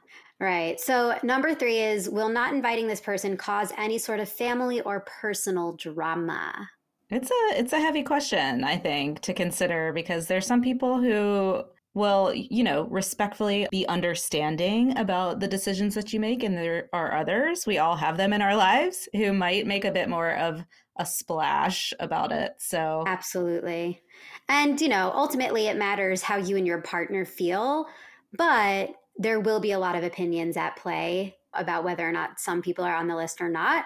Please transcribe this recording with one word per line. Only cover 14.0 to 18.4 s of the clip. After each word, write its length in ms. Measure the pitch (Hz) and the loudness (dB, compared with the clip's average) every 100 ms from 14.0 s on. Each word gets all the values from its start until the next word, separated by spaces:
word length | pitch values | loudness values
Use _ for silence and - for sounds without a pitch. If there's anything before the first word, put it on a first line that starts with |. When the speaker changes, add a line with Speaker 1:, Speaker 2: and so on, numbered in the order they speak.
| 175 170 - 151 151 156 180 220 254 254 | 0 -2 -2 0 0 0 2 4 2 2
Speaker 2:
about 420 | 202 180 185 - | 0 0 0 -2
the 80 | 196 | -2
decisions 480 | 190 196 190 208 208 | -2 -2 0 0 -2
that 160 | 214 | -2
you 80 | 220 | -2
make, 240 | 214 254 | 0 0
and 120 | 226 180 | 0 0
there 340 | 170 170 - | 0 -2 -2
are 240 | 175 160 151 | -2 0 0
others, 500 | 156 202 302 349 - | 0 2 0 0 0
we 120 | 180 | 2
all 180 | 160 165 | 2 2
have 220 | 151 160 | 0 0
them 160 | 196 | 2
in 80 | 208 | 2